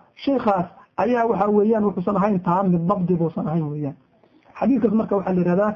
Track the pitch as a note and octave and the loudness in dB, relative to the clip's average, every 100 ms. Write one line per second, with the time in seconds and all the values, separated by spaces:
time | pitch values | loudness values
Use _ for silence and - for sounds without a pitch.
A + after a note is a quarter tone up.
0 | _ - - C4 A3 G3 F3 - - - | _ -8 -2 0 2 0 -2 -10 -14 -4
1 | G3+ A#3+ A#3 F#3 G#3 G#3 G#3 A3+ G#3 F#3 | 0 0 0 0 2 2 4 2 0 -2
2 | F3+ G3+ G3+ F#3+ F#3 F3 F#3 F3 E3+ G3 | -2 0 0 0 0 0 2 0 0 0
3 | F3 F3 E3 - D#3+ E3 D3 D3 C#3+ - | 0 0 -2 -4 -4 -2 -4 -6 -8 -10
4 | _ _ _ _ _ - G#3+ C4 A3 A3 | _ _ _ _ _ -4 0 2 2 0
5 | G#3+ G3+ F#3+ F3+ F3 F3+ G#3 | 0 -2 0 0 2 2 0